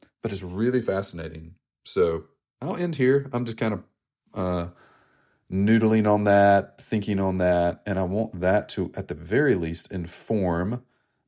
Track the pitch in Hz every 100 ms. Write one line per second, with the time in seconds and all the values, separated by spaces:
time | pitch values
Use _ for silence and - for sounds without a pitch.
0 | _ _ - 98 92 92 117 127 113 95
1 | 98 85 80 80 82 - _ _ - 95
2 | 87 82 - _ _ _ 143 165 175 147
3 | 127 139 135 123 120 113 113 101 - _
4 | _ _ _ - 92 90 87 - _ _
5 | _ _ _ _ _ 95 101 113 110 110
6 | 107 104 104 101 101 101 95 - - 110
7 | 104 98 95 92 90 87 87 80 - 95
8 | 90 101 110 90 90 101 - - 90 -
9 | - 76 82 117 147 95 82 82 - 95
10 | 80 - - 110 90 85 90 120 - _
11 | _ _